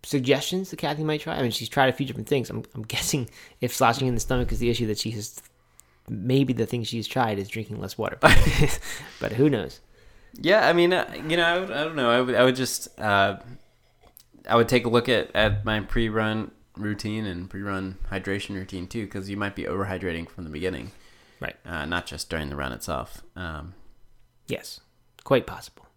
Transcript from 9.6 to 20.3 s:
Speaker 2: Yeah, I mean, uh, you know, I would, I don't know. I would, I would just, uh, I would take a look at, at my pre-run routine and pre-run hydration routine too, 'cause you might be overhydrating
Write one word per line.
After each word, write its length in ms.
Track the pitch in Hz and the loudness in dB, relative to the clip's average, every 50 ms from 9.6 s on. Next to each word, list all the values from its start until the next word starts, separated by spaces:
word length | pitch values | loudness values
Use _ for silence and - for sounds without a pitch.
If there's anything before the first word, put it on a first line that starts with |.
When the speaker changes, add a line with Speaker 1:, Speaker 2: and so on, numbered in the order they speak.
| 87 67 - - _ _ _ _ _ - - - - - - - | -2 -6 -10 -14 _ _ _ _ _ -20 -20 -20 -20 -20 -16 -4
Speaker 2:
Yeah, 260 | - 160 196 220 127 135 | 2 4 4 6 6 6
I 40 | |
mean, 200 | 170 175 175 175 185 | 6 6 6 4 4
uh, 180 | 180 - - - 80 - 156 | 2 0 -4 -6 -10 -4 -2
you 80 | 160 | 0
know, 80 | 175 170 | 2 2
I 140 | 170 170 180 | 2 2 0
would, 120 | 190 190 | -2 -4
I 140 | - 139 151 | -4 -4 -4
don't 120 | 160 160 | -4 -2
know. 140 | 147 127 117 | 2 4 4
I 100 | 117 127 | 4 4
would, 140 | 127 123 123 | 4 4 4
I 100 | 104 123 | 6 6
would 120 | 131 127 | 6 4
just, 420 | 131 131 120 - - - - - - | 2 -2 -4 -4 -6 -8 -12 -10 -4
uh, 400 | - 107 101 98 98 101 98 - - 120 123 - - _ _ _ _ _ _ _ _ - _ - - _ _ - _ - | 0 4 4 6 4 4 2 -4 -10 -16 -18 -18 -20 _ _ _ _ _ _ _ _ -20 _ -20 -20 _ _ -18 _ 2
I 80 | 113 | 4
would 120 | 117 117 117 | 4 4 4
take 180 | 131 120 113 | 2 2 2
a 20 | 120 | 4
look 200 | 113 120 117 135 | 2 2 2 4
at, 260 | 120 104 - - - | 0 0 0 0 2
at 300 | 98 107 107 104 104 101 | 2 2 4 2 0 0
my 140 | 110 107 107 | -2 -2 -2
pre-run 720 | 98 - - 120 113 113 107 110 110 110 110 110 107 - - _ _ _ _ | -2 -2 0 0 0 0 0 0 0 0 -2 -2 -4 -8 -12 _ _ _ _
routine 500 | - 104 104 107 104 - 107 107 110 107 | -8 -6 -6 -6 -6 -6 -6 -6 -4 -6
and 240 | 101 87 87 92 95 | -6 -8 -8 -10 -10
pre-run 480 | - 98 101 101 98 95 95 95 92 - - - | -10 -8 -6 -6 -6 -4 -6 -8 -6 -6 -6 -4
hydration 440 | 98 95 92 98 95 104 - - 101 | -4 -6 -4 -4 -4 -4 -4 -8 -8
routine 320 | 95 92 - - 92 90 | -8 -8 -8 -10 -10 -10
too, 200 | 95 - 117 104 98 | -8 -8 -8 -8 -6
'cause 200 | - 101 95 98 | -8 -10 -8 -6
you 80 | 101 | -6
might 180 | 104 101 98 98 | -4 -4 -6 -6
be 80 | 95 - | -6 -6
overhydrating 640 | - 85 98 98 98 95 90 95 90 82 82 82 - | -4 -4 -4 -4 -4 -4 -4 -4 -4 -4 -6 -8 -10